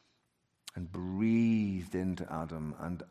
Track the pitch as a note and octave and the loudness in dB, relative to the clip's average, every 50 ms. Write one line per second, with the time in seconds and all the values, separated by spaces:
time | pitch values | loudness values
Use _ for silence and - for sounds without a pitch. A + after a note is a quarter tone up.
0 | _ _ _ _ _ _ _ _ _ _ _ _ _ - - F#2 F2+ E2+ F#2+ F#2 | _ _ _ _ _ _ _ _ _ _ _ _ _ -12 -8 -8 -8 -6 -6 -6
1 | F2+ F#2 F#2+ G2 A2 A2+ A2+ A2+ A#2 A2+ A2+ A2 G#2 G2+ F#2+ F#2 E2+ F2 - F#2 | -4 -2 0 2 4 6 6 6 6 6 4 4 2 2 0 -2 -4 -2 -2 0
2 | F#2 F#2 F2+ F2 F2+ - - D#2+ E2 D#2+ E2 D#2+ D#2 D#2 D2 - D#2+ E2+ F2+ E2+ | 0 0 0 -2 -4 -4 -4 -4 -4 -4 -4 -6 -6 -6 -6 -6 -6 -6 -6 -6
3 | - - | -8 -8